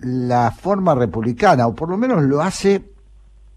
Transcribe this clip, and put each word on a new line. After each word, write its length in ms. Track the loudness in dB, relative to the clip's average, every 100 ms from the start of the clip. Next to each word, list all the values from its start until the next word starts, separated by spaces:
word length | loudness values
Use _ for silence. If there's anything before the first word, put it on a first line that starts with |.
la 480 | -6 -4 0 2 0
forma 420 | -2 -2 0 0
republicana, 720 | 2 0 -2 -4 2 2 4 2
o 80 |
por 140 | -2 -6
lo 60 | -2
menos 260 | 0 0
lo 180 | 2 0
hace 420 | -2 0 0 0 -2 -20 -20 -20 -20 -20 -20